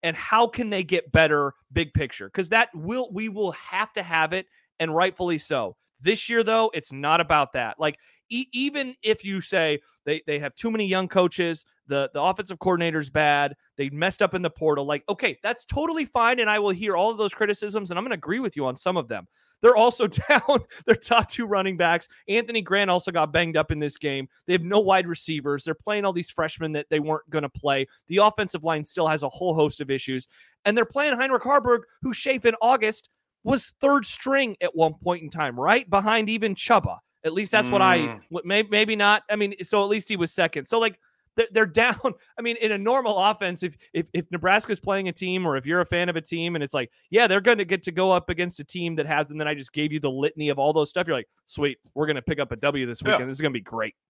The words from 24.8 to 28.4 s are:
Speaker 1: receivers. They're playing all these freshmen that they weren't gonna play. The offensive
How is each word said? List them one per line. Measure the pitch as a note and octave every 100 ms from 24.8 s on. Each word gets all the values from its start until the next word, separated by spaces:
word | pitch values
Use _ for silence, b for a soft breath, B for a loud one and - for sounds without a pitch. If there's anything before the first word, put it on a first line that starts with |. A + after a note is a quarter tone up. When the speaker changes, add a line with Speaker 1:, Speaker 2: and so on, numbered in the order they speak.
| G3 F#3+ F3
Speaker 1:
receivers. | E3 - D#3 C#3 C#3+
They're | D#3+
playing | D#3 - G#3 G3+
all |
these | F3 D#3+
freshmen | - D#3 - D#3+
that | D3+ -
they | D#3
weren't | D3+ D#3 _
gonna | D3+ C#3+
play. | - C#3+ C#3 C3+ b _
The | F3+
offensive | G#3 G#3+